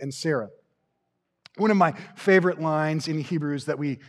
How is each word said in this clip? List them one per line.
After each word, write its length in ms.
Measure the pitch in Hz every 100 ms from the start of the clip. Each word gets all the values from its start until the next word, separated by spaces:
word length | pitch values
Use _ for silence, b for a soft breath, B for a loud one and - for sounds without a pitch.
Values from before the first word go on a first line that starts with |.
and 120 | 139
Sarah. 360 | 131 160 139 104 - _ _ _ _ _ _ _ _ - -
One 120 | 214
of 80 | 202
my 140 | 165 - B -
favorite 440 | 196 190 180 156
lines 480 | 160 156 156 156 160
in 120 | 156
Hebrews 460 | 135 170 147 143 151
that 120 | 143
we 220 | 147 131